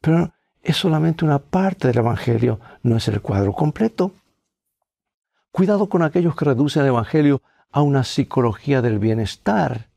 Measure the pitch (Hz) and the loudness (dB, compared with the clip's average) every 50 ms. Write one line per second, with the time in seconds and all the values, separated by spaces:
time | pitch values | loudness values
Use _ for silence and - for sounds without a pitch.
0 | - 156 160 170 175 165 _ _ _ _ _ _ _ - 160 - - 185 156 156 | 2 2 2 2 0 -2 _ _ _ _ _ _ _ -4 -4 -2 0 0 0 0
1 | 156 165 160 - 165 151 143 139 - _ - 185 190 190 185 - - 131 117 120 | 0 0 0 0 0 0 0 0 -2 _ -2 0 0 0 -2 -2 -2 0 0 0
2 | 113 117 113 104 - - 117 113 120 123 113 104 - - - _ - 120 113 113 | 0 0 -2 -2 -2 -2 0 0 0 -2 -2 -4 -10 -20 -20 _ -2 0 0 0
3 | - - 104 104 - - - 98 98 101 98 - 151 151 - - 220 226 - - | 0 -2 -4 -4 -4 -4 -2 0 0 0 0 -2 -2 -2 -2 -2 -4 -4 0 -2
4 | 180 196 - _ _ _ _ _ _ _ _ _ _ _ _ _ _ _ _ _ | -4 -4 -4 _ _ _ _ _ _ _ _ _ _ _ _ _ _ _ _ _
5 | _ _ _ _ _ _ _ _ _ _ _ - 190 185 208 196 208 196 - 180 | _ _ _ _ _ _ _ _ _ _ _ 0 2 2 2 0 0 0 0 0
6 | 165 156 - 180 175 170 - - 151 147 131 113 143 147 - 156 139 139 127 117 | 0 2 2 0 0 0 0 0 0 0 2 2 0 0 2 2 2 2 2 0
7 | 110 - - 156 147 143 143 131 _ _ _ _ _ _ - 139 147 143 139 135 | -2 0 0 2 2 2 2 0 _ _ _ _ _ _ 0 0 2 2 2 0
8 | 123 - - - 135 - - 135 123 117 104 - - 143 143 131 117 117 110 104 | 0 -2 -2 -4 -4 -2 0 0 0 0 -2 -4 -4 -2 0 0 2 0 0 0
9 | 101 113 110 113 110 98 - _ _ 202 208 208 165 131 120 110 113 _ _ | 0 0 0 -2 -4 -6 -8 _ _ -2 0 0 0 -2 -4 -8 -10 _ _